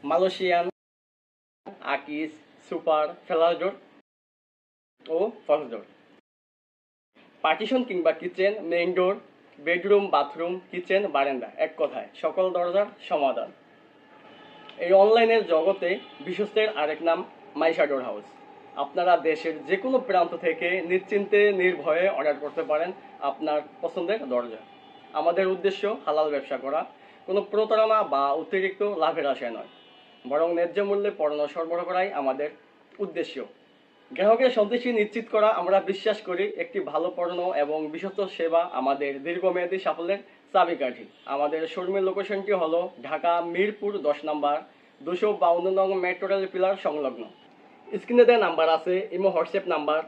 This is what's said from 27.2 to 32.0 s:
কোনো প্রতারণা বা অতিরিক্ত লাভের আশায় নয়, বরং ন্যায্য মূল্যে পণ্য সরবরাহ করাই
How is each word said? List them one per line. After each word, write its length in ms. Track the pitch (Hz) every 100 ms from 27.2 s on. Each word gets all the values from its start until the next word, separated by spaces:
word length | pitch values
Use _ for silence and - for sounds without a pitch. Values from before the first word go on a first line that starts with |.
| -
কোনো 140 | 196 196
প্রতারণা 480 | 208 214 220 220 214 202
বা 100 | 139 139 151
অতিরিক্ত 420 | 156 190 190 190 208 185
লাভের 240 | 160 165 139
আশায় 220 | 127 123 110
নয়, 140 | - - - - - - 127
বরং 180 | 143 165 170
ন্যায্য 200 | 170 196 202
মূল্যে 220 | 202 202 -
পণ্য 200 | 151 147 147
সরবরাহ 300 | 170 165 170 175
করাই 200 | 180